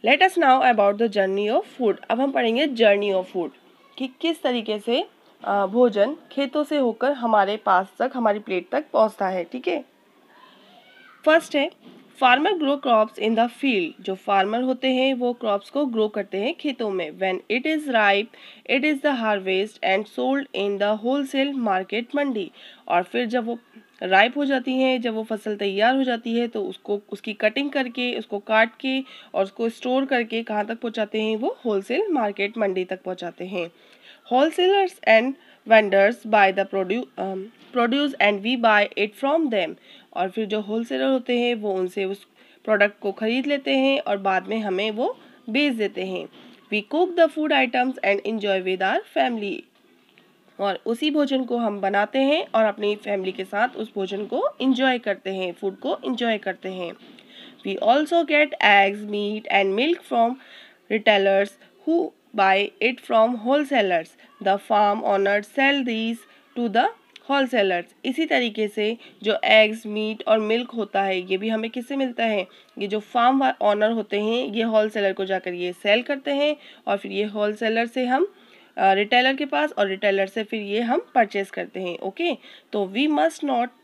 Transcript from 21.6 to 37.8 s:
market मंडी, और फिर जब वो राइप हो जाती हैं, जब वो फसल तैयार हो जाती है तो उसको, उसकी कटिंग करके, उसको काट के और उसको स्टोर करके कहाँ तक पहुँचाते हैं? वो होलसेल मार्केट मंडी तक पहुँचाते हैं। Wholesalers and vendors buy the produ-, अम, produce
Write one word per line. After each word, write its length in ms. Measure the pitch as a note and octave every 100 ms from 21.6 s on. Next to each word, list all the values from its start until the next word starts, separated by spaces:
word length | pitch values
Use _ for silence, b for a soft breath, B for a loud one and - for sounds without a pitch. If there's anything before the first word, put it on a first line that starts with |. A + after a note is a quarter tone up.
| A3
market 360 | F#3 F#3+ G#3 A#3+
मंडी, 360 | C#4+ C#4+ A3 - B B B -
और 140 | F3
फिर 240 | F3+ A#3+ A#3+
जब 180 | B3
वो 140 | A3+ A#3 _ A3+ _ _
राइप 340 | F#3 F#3+ A3+ C#4+
हो 80 |
जाती 280 | C#4 C4+ C4+
हैं, 280 | C4 C4 B3+
जब 140 | A#3
वो 80 | A3
फसल 320 | A3 G#3+ A3 G#3
तैयार 400 | G3+ G3 A#3 C4+
हो 80 |
जाती 300 | B3+ A#3 A#3
है 140 | A#3 A#3+
तो 160 | A3+
उसको, 360 | F#3 F#3+ - G#3 _
उसकी 200 | G3+ -
कटिंग 380 | G3+ A3 A#3+ C#4+
करके, 480 | C#4+ B3+ A#3+ B3 A#3
उसको 200 | A3 G3+
काट 320 | - A3 A#3 _
के 220 | C4 C4 C4 B B
और 100 | -
उसको 240 | G3 - A3+
स्टोर 360 | A3+ B3 B3+
करके 380 | C4+ B3+ A3+ A3+
कहाँ 240 | A#3 G#3 G#3+
तक 120 | A3+
पहुँचाते 440 | A#3 A3+ G#3 A3
हैं? 140 | G#3+ A3
वो 220 | C#4 C5
होलसेल 440 | A#3+ G3+ G3+ C4+ G#4+
मार्केट 480 | D4 G#3+ G3+ G3+ A3+
मंडी 260 | G3+ F#3
तक 180 | F#3 F#3
पहुँचाते 420 | F#3 F3+ F3 -
हैं। 260 | F#3 F#3+ E3+ B B B B B -
Wholesalers 680 | B3 D#4 E4 F4+ G4 F#4 - -
and 240 | A3 B3 C4+ b b G#3+
vendors 640 | A3 G#3 G3 G3 A#3+ A3
buy 260 | G#3 G3 F#3+
the 120 | G3
produ-, 320 | G3 F#3 A3+ - -
अम, 280 | F#3+ F#3+ G3+ _ -
produce 380 | B3